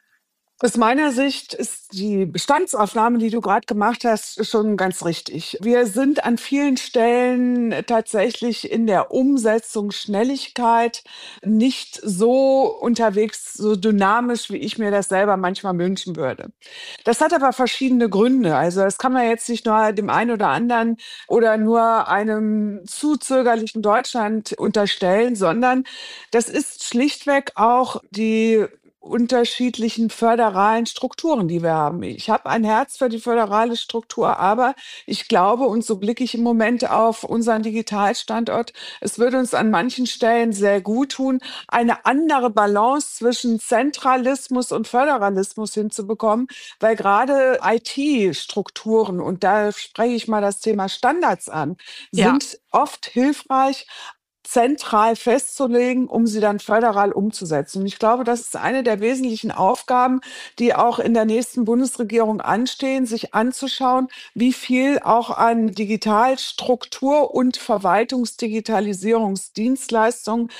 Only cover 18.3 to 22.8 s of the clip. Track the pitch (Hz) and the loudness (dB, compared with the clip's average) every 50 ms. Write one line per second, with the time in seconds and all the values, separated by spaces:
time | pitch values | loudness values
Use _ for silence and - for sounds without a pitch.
18.3 | 262 262 233 170 151 131 151 175 180 196 196 196 196 - - 262 262 262 240 226 | 4 2 2 2 2 2 2 2 2 2 0 0 0 0 -2 0 2 2 2 2
19.3 | 233 233 - - 240 220 - 233 214 220 220 214 214 196 208 - 120 165 220 240 | 0 -2 -2 -6 -6 -4 0 2 2 4 4 2 0 -2 -2 0 0 0 2 0
20.3 | 233 208 208 160 135 156 233 240 240 233 226 233 233 226 - - - - - - | 0 0 0 0 0 0 0 0 0 0 0 0 -2 -4 -8 -18 -20 -16 -6 0
21.3 | - 233 233 226 220 220 214 220 226 233 226 226 226 220 - - 170 202 214 220 | 2 4 4 4 4 2 2 2 4 4 4 4 4 2 2 2 0 0 0 0
22.3 | 214 214 220 214 214 214 208 208 202 202 | -2 -2 0 0 0 0 -2 -2 -6 -8